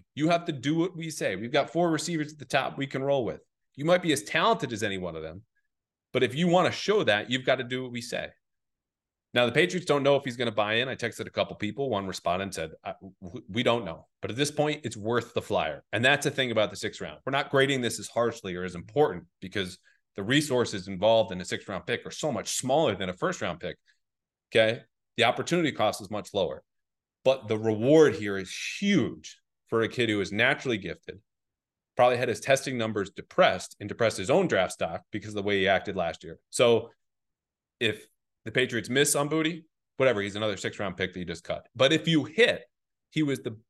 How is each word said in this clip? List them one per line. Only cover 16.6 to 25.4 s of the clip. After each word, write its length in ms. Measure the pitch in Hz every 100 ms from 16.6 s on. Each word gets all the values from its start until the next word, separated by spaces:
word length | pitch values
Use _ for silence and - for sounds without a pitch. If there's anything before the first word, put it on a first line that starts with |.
| 101
the 80 | 95
sixth 240 | 107 -
round. 180 | 85 76 -
We're 60 |
not 200 | 139 143
grading 300 | 139 135 135
this 180 | 117 113
as 80 | 98
harshly 480 | 117 117 - 98 90
or 80 |
as 120 | 92 85
important 500 | - 143 147 87 - _
because 360 | 95 101 92 - _ _ _ -
the 80 |
resources 640 | 101 139 147 123 117 104 90
involved 460 | 95 107 113 95
in 80 | 92
a 40 | 90
sixth 220 | 110 -
round 180 | 92 -
pick 200 | 120 -
are 60 |
so 200 | - 156
much 240 | 110 - -
smaller 400 | 127 143 151 98
than 140 | 92
a 40 |
first 280 | 90 175 180
round 180 | 101 85
pick. 160 | 87 - _ _ _ _ _ _ _ 113
Okay. 280 | 110 123 - _ _ -
The 80 | 113
opportunity 480 | -